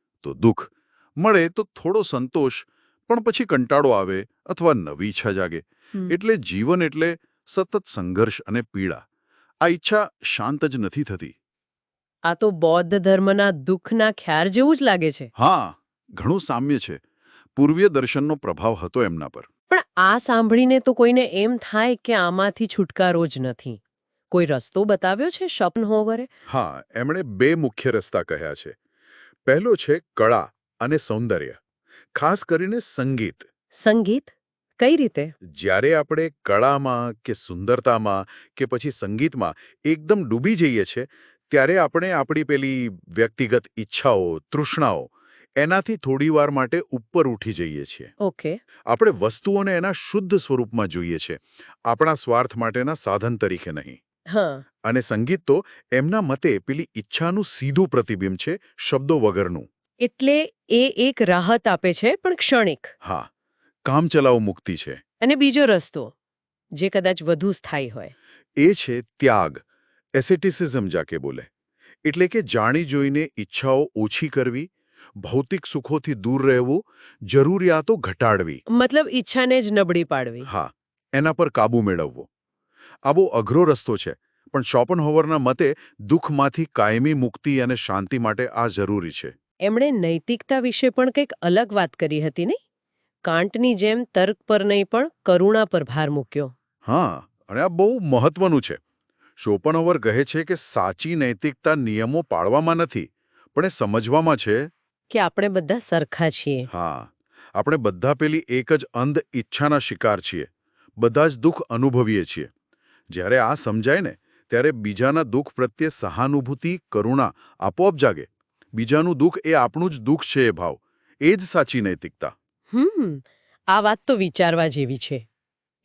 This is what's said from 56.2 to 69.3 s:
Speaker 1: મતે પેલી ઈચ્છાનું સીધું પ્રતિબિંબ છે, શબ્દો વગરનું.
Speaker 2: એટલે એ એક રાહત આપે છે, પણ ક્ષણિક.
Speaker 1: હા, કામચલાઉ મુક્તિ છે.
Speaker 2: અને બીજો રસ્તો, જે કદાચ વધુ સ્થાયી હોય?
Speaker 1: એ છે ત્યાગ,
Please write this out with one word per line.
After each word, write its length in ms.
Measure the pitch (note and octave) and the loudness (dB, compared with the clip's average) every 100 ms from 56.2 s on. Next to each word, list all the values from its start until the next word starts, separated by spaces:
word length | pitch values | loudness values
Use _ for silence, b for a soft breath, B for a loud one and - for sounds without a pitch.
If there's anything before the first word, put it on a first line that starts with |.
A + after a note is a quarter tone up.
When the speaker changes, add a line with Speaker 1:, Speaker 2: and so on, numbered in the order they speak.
Speaker 1:
મતે 380 | D#3+ C3+ E3+ G2+ | -2 -2 0 -2
પેલી 300 | - C#3+ - | -4 -8 -8
ઈચ્છાનું 500 | A2 - - E3 G3 | -10 -8 -4 -2 -2
સીધું 440 | G3 - C3+ C#3 F#3 | -4 -4 -2 2 2
પ્રતિબિંબ 480 | B2 A2+ G2+ F#2+ F#2 | 2 0 -2 -4 -4
છે, 240 | - F#3 b b | -6 -8 b b
શબ્દો 420 | - C3+ C#3 D#3 | -4 -2 0 2
વગરનું. 500 | G#2+ F#2+ F2+ E2 A#1 _ _ - | 2 2 -2 -4 -12 _ _ -4
Speaker 2:
એટલે 560 | A#3+ - C4 D4 D#4 _ - | -4 0 2 2 0 _ 0
એ 240 | A#3 C4 - | 2 2 2
એક 260 | B3+ B3+ | 0 2
રાહત 460 | G3+ F3+ F3 A3+ A3 | 2 2 2 2 2
આપે 240 | F3+ F#3 | 0 0
છે, 240 | E3+ A3+ G4 | 0 0 0
પણ 180 | F#4 | -2
ક્ષણિક. 520 | F4 - B3+ G3+ C#3+ - - | 0 2 4 2 -2 -10 -18
Speaker 1:
હા, 300 | - E2+ A1+ _ _ _ _ _ | -10 -8 -10 _ _ _ _ _
કામચલાઉ 540 | - C#3 E3 D#3 C3+ A#2+ | 0 2 2 4 6 4
મુક્તિ 380 | G#2 F#2 - F2 | 2 -4 -6 -8
છે. 280 | - C2 _ - | -8 -14 _ -2
Speaker 2:
અને 140 | A#3+ | 2
બીજો 300 | C#4+ C#4 C4 | 4 4 4
રસ્તો, 520 | C4+ F#3+ - D#3 A2+ _ _ _ _ _ - | 4 2 0 -10 -12 _ _ _ _ _ -16
જે 160 | D3 F#3 | -6 -2
કદાચ 340 | G3 F#3 F3+ | 0 0 -2
વધુ 300 | D#3+ D#3+ F#3+ | -2 -2 -2
સ્થાયી 360 | F#3 - D3 B2+ | -4 -6 -8 -8
હોય? 260 | A2 - _ b b b - | -10 -18 _ b b b 4
Speaker 1:
એ 180 | D#3 | 4
છે 280 | G3+ - B2 | 4 -2 -6
ત્યાગ, 580 | A#2 - C#3 | -8 0 4